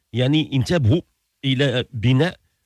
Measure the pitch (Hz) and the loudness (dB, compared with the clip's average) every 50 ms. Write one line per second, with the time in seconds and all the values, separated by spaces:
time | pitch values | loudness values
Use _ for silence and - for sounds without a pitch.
0 | _ _ - 117 123 135 151 156 151 - 135 135 110 - 180 170 131 101 135 180 | _ _ -6 -4 0 0 0 0 0 0 0 -2 0 0 0 0 2 2 2 0
1 | - _ _ _ _ _ _ _ - 135 135 123 143 135 113 127 - - - 113 | -2 _ _ _ _ _ _ _ -4 -2 -2 0 0 0 -2 -4 -6 -6 -6 -2
2 | 101 120 131 131 156 180 - - _ _ _ _ _ | 0 2 2 2 0 -2 -4 -10 _ _ _ _ _